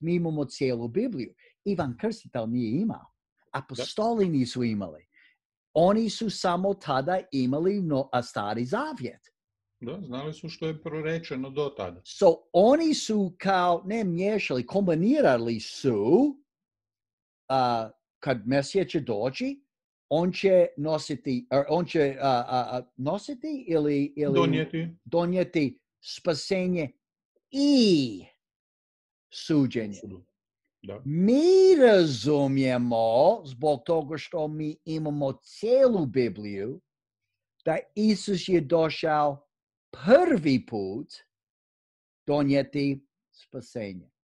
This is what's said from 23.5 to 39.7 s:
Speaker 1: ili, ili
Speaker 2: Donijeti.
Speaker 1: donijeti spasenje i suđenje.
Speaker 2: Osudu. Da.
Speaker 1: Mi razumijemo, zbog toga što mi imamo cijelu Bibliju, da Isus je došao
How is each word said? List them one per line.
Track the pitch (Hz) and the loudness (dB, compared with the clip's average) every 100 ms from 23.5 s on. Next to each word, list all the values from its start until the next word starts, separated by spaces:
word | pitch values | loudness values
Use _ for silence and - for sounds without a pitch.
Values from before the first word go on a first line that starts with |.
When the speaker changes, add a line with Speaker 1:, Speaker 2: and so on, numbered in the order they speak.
| 277 208 | -8 -2
Speaker 1:
ili, | 160 147 143 143 143 | 0 2 0 -2 -2
ili | 143 | 0
Speaker 2:
Donijeti. | 135 160 160 156 160 165 - | 2 2 0 -2 -6 -8 -10
Speaker 1:
donijeti | - 170 175 185 180 165 135 - _ _ | -4 -2 0 0 0 0 -2 -4 _ _
spasenje | - - 180 147 - 190 180 175 143 - _ _ _ _ _ | -18 -8 -4 -4 -2 -2 -2 -2 -4 -10 _ _ _ _ _
i | 269 285 269 214 160 127 95 - _ _ _ _ _ _ _ _ _ _ | 0 4 6 6 4 2 -6 -16 _ _ _ _ _ _ _ _ _ _
suđenje. | - - 151 127 117 107 98 | -10 -2 0 2 -2 -6 -10
Speaker 2:
Osudu. | 101 92 - _ _ _ _ _ | -16 -18 -20 _ _ _ _ _
Da. | 98 104 | -16 -12
Speaker 1:
Mi | 135 160 202 269 339 381 381 330 | -6 0 2 4 6 6 8 8
razumijemo, | 247 196 160 120 131 147 139 135 131 123 120 113 113 120 165 226 | 8 6 4 0 0 2 2 2 0 0 0 0 2 4 4 2
zbog | 147 123 151 143 - | -4 -4 -2 -2 -2
toga | 165 143 151 | -2 -4 -8
što | - 170 151 | -8 -6 -6
mi | 151 151 156 | -6 -8 -8
imamo | 160 156 156 147 139 | -8 -6 -4 -4 -4
cijelu | 135 - - 220 262 254 202 139 | -6 -14 -6 2 4 6 4 0
Bibliju, | 131 117 95 104 98 110 170 _ _ _ _ _ _ _ _ | 0 0 -2 -8 -8 -8 -10 _ _ _ _ _ _ _ _
da | - 165 - | -4 -4 -4
Isus | 208 214 196 - 180 - | 0 2 0 -2 -4 0
je | 170 | 0
došao | 135 170 160 - 160 151 147 139 _ _ _ | 2 2 2 0 0 2 0 -2 _ _ _